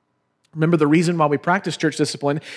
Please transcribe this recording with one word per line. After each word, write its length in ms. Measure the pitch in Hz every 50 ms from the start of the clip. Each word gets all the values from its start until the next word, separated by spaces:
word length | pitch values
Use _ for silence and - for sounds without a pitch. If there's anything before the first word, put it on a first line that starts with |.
| _ _ _ _ _ _ _ _ _ _ _
Remember, 220 | 156 160 165 175
the 100 | 156 151
reason 320 | 143 156 175 170 175 175 165
why 80 | 151
we 100 | 147 147
practice 400 | 131 - 175 180 196 - 180 151
church 200 | - - 156 143
discipline 440 | - 151 139 - 131 143 143 143 156 - - -